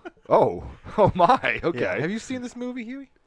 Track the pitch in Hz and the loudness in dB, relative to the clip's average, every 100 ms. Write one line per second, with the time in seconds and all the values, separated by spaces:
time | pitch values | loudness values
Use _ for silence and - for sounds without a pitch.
0 | 339 _ - 165 135 90 - - - - | -18 _ 2 4 4 0 -10 -16 -10 2
1 | 190 185 170 262 - 117 139 120 98 92 | 2 4 4 4 2 -2 -4 -2 -2 -2
2 | 156 220 - 254 247 247 247 247 226 269 | -4 -6 -8 -10 -10 -10 -10 -10 -12 -14
3 | 269 _ | -16 _